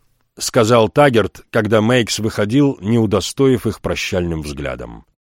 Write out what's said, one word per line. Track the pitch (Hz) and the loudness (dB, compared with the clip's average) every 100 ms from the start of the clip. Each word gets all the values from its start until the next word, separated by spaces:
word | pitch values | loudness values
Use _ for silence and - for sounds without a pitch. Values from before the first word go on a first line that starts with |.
| _ _ _ - | _ _ _ -10
сказал | - 131 110 120 107 | -4 0 4 4 2
Таггерт, | - 147 113 95 - - | 4 4 4 0 -4 -6
когда | 117 104 110 | -2 0 2
Мейкс | 107 127 107 - | 2 0 0 -4
выходил, | 107 - 104 131 143 131 | -4 -4 -2 2 0 0
не | 95 117 | -2 0
удостоив | 107 98 - - 135 120 110 | 2 0 -2 0 2 2 -2
их | - | -6
прощальным | - - - 92 90 165 | -6 -6 -4 -2 -2 -4
взглядом. | 73 69 69 62 60 57 - _ _ | -8 -8 -8 -10 -12 -18 -20 _ _